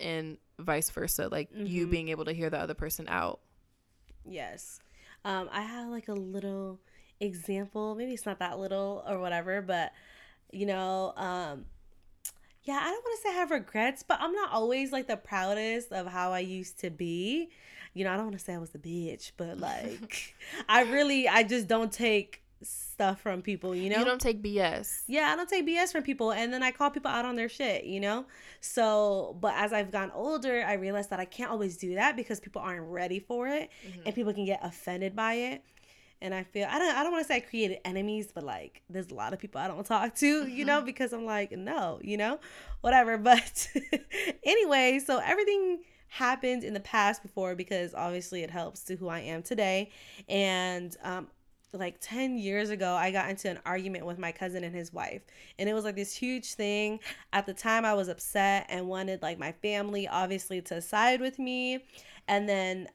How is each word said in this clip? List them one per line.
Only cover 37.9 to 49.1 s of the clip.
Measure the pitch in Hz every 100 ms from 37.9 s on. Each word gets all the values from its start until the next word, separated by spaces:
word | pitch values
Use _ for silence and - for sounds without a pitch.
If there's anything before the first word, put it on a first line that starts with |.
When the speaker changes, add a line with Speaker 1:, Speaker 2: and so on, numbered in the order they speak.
| 190 208 214 208
Speaker 2:
but, | 175
like, | 143 95 71 - -
there's | 180 180
a |
lot | 117 110
of | 190
people | 202 135
I | 185
don't | 165 202
talk | 220 226 -
to, | 285 302 269
you | 254 285
know, | 294
Speaker 1:
Mm-hmm. | 254
Speaker 2:
because | 262 247
I'm | 233
like, | 226 208 202
"No," | 180 196 311 180 -
you | - 208
know, | 214 285 - - - -
whatever. | 240 254 226 226
<laughs> | 226
But | 233 - - - 277 - 311 - 392 359 -
anyway, | 285 440 359 269 254 269
so | 269 254
everything | - 381 415 403 370 349 - - -
happened | - 247 254 254 247
in | 226
the | 202
past | 202 220 202 214
before | 196 - 185
because | 180 185 190 175
obviously | - 175 180 180 185
it | 160
helps | 170 165 -
to | - 180
who |
I | 180